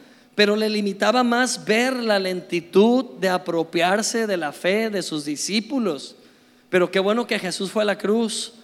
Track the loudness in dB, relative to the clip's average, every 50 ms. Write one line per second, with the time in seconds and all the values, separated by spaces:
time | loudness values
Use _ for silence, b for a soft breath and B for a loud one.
0 | B B B B B B _ 2 2 2 2 2 0 0 0 0 -2 -2 -2 0
1 | 2 2 4 4 2 2 2 2 2 0 -2 -4 -2 0 2 2 2 0 -2 -2
2 | 0 0 0 2 0 0 -2 -4 -4 -4 -4 -4 -4 2 4 6 6 6 6 4
3 | 2 -2 -4 -4 -2 0 0 0 -2 -2 -2 -2 -2 -2 0 0 2 2 2 2
4 | 0 -2 -2 -2 -2 -2 -2 -2 -4 -6 -6 -4 -2 0 0 0 0 -2 -2 -4
5 | -4 -4 -6 -6 -6 -6 -6 -6 -4 -4 -2 -2 -2 -2 -2 -2 -2 -2 -2 -4
6 | -8 -14 -18 b b b b b b b b b b _ 2 2 2 2 2 0
7 | 0 2 0 0 -2 -2 -4 -4 -4 -6 -6 -6 -6 -4 -2 -2 0 0 -2 -2
8 | 0 0 0 0 0 -2 -4 -6 -8 -10 B B